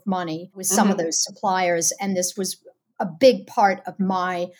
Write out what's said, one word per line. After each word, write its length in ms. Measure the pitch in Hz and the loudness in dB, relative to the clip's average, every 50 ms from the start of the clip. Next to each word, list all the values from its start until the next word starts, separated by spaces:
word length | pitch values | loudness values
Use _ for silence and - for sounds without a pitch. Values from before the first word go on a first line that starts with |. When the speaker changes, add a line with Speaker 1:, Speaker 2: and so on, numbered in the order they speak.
| - | -4
Speaker 1:
money 460 | 202 185 180 175 165 156 165 175 196 _ | -4 -4 -2 -2 -4 -6 -8 -10 -12 _
with 140 | 190 185 - | -10 -4 -2
some 220 | - 214 202 196 | 2 2 4 4
of 80 | 190 175 | 2 0
Speaker 2:
Mm-hmm. 80 | 165 | -2
Speaker 1:
those 180 | 165 160 - - | -2 -2 -4 -4
suppliers. 680 | - - - - 196 185 185 185 175 175 170 170 - - - | -6 -6 -4 -2 -2 0 0 0 0 0 0 0 -2 -4 -4
And 140 | 196 196 190 | -4 -4 -2
this 200 | 180 180 - - | -2 -2 -4 -4
was 220 | 208 190 185 - - _ - - _ _ _ _ - | -6 -6 -8 -8 -10 _ -20 -20 _ _ _ _ -8
a 60 | 220 | -8
big 420 | 180 156 - 269 262 208 196 - - | -8 0 4 6 6 6 4 0 -6
part 340 | - - 208 196 190 196 - | 0 2 2 2 2 0 -6
of 140 | 185 180 - | -10 -6 -4
my 480 | 190 185 190 185 180 185 180 175 175 175 - | -2 -2 0 0 -2 -2 -4 -4 -6 -8 -10